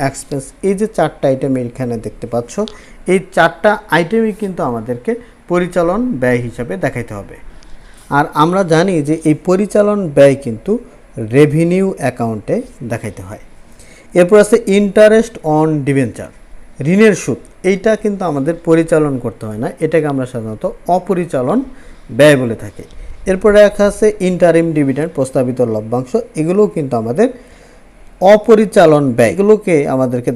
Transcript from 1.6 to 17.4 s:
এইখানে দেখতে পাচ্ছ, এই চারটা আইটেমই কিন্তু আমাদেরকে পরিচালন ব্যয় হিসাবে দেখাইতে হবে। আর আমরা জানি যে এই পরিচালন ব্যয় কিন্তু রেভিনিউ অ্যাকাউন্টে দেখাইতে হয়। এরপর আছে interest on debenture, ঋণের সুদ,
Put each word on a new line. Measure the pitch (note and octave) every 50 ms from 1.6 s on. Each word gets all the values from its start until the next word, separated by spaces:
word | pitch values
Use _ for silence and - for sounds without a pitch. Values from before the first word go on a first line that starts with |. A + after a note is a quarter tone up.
এইখানে | B2 A#2 - - C3 A#2+ A#2+ A2 -
দেখতে | G#2+ - - - G#2+
পাচ্ছ, | A#2 A#2+ A#2 - - G3+ G#3+ G#3+ - - - - - - - -
এই | F#3 F#3+ - - -
চারটা | F3+ E3 E3 E3 - - G#3+ G#3 G#3+ - - B3+
আইটেমই | B3+ E3 D#3+ A3 A3+ A3+ A3 F#3+ -
কিন্তু | G#3 F#3+ F3+ F#3 E3 B2+
আমাদেরকে | A#2+ A2+ A2 B2 B2 B2 - A3 A#3+ A#3 - - - _ _ -
পরিচালন | F3 F3+ F3+ E3+ - F#3 E3+ E3 F#3 A3+ B3+ B3+ G3+ B2
ব্যয় | C3 B2 B2 B2 A#2+
হিসাবে | A#2 A2+ - A#2+ C#3+ F#3 F#3+ E3
দেখাইতে | C3 - B2 A2+ - G#2+ G2+
হবে। | F#2+ - - - - - - - - - - - - - - - - - C#3+ C#3+
আর | D#3 D#3+ - D3
আমরা | D#3 E3+ F3+ F#3+ G3 D#3+
জানি | D#3+ D#3+ F3+ G3 F3+ D#3 C#3 C#3+
যে | D#3 E3 - D#3
এই | D3+ - - F3+
পরিচালন | F#3 F#3 G#3 F#3 - G#3 G#3 G#3 G#3 G3+ F#3+ D#3 C#3+
ব্যয় | D3 C#3 C#3 C3+ C#3 -
কিন্তু | B2 A2 G#2 - G3 G#3+ - - - - - - - - - A2+ G#2+ A#2+
রেভিনিউ | C#3 D3+ C#3+ C#3 D#3+ E3+ E3+ F3+ F#3+ G3 F#3+ - -
অ্যাকাউন্টে | D3+ B2+ B2+ - A#2+ A2+ A2 G#2 - C3 E3 A3+ C4+ - - - B2 A2
দেখাইতে | A#2 G#2+ - G#2 - - F#2 F#2+
হয়। | G#2+ - - - - - - - - - - - - - - - - F3
এরপর | F3 F3 G#3+ G#3 G#3
আছে | G#3 A#3 A3+ - F#3+ G3 G3+
interest | G#3 G3 F3 A3 G#3+ G#3+ A3 A3 A3+ - - - - D#3 D3+
on | D#3 D#3 D#3+ D#3 D3 C3 C#3+
debenture, | C3+ C#3 D#3+ D#3 - - F2+ - - - - - - - - - - - C3 D3+
ঋণের | F#3 G3+ A3 G#3+ F#3 -
সুদ, | - D3+ A2+ -